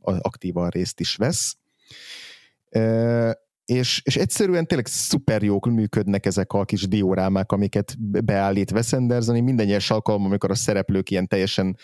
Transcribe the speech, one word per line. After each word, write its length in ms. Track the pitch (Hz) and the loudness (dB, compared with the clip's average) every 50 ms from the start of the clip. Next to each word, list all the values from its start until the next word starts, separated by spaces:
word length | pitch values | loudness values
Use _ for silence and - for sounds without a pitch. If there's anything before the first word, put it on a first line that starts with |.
a-, 180 | - - 95 87 | -4 -4 -4 -2
aktívan 480 | - - - - - 92 85 87 87 87 | -2 -4 -6 -6 -8 -6 -4 -2 -2 -2
részt 320 | 82 92 92 - - - | -2 -2 -4 -4 -4 -6
is 160 | - - - | -6 -6 -4
vesz. 400 | - 104 135 180 - - - - - _ _ _ _ _ _ - - - - - - - - - - - _ _ _ _ _ | -2 -2 -2 -2 -2 -4 -6 -8 -10 _ _ _ _ _ _ -20 -20 -20 -20 -20 -20 -20 -20 -20 -20 -20 _ _ _ _ _
Ö, 600 | - 113 113 113 113 113 117 117 117 117 117 113 113 - _ _ _ _ _ | -2 0 2 2 2 2 2 2 2 2 2 0 -2 -4 _ _ _ _ _
és, 360 | - 123 127 127 123 - - - | -2 -2 0 0 0 -2 -2 -2
és 120 | - 135 | -2 0
egyszerűen 500 | - 185 - - - 214 190 180 170 165 | 0 0 0 0 0 2 2 2 0 0
tényleg 200 | 165 180 139 117 | 0 0 -2 -2
szuper 560 | - - - - - - 151 - - 113 107 104 | -2 -4 -6 -2 -2 -2 -2 0 0 0 2 2
jók 240 | 104 101 98 - | 2 2 2 2
működnek 600 | 123 120 113 107 101 - 110 104 95 101 98 - | 0 2 2 0 0 0 0 0 0 0 0 0
ezek 260 | 98 92 - 92 - - | 0 0 0 -2 0 0
a 120 | 101 98 | -2 0
kis 240 | - - 95 95 95 | 0 -2 -2 0 0
diorámák, 640 | 95 107 98 92 92 92 92 95 98 95 95 - - | 0 2 2 2 2 2 2 2 2 0 0 0 0
amiket 420 | 98 101 98 - 104 101 - - - | 0 0 0 0 -2 -4 -4 -6 -6
be-, 220 | 113 101 101 98 | -6 -2 -2 0
beállít 500 | 110 107 107 98 98 98 98 101 98 - 92 | 0 2 2 2 2 2 2 0 0 0 0
Wes 200 | 107 117 - - | -2 0 0 0
Anderson. 440 | 131 127 120 123 123 113 113 120 | 0 0 0 0 0 0 0 2
Én 80 | 117 117 | 2 2
minden 220 | 127 131 117 107 | 2 2 2 2
egyes 240 | 101 101 101 98 - | 2 2 0 2 0
alkalom, 340 | 107 110 - - 110 101 101 | 0 0 2 2 0 2 2
amikor 260 | 95 98 98 - 95 | 2 2 0 0 0
a 40 | 95 | 0
szereplők 560 | - - - 107 98 95 - 98 95 95 - | 0 0 0 0 0 0 2 0 0 0 0
ilyen 160 | 98 92 95 92 | 0 0 0 0
teljesen 480 | - 98 95 98 - - 95 95 92 - | 2 0 0 0 0 0 -2 -2 -2 -6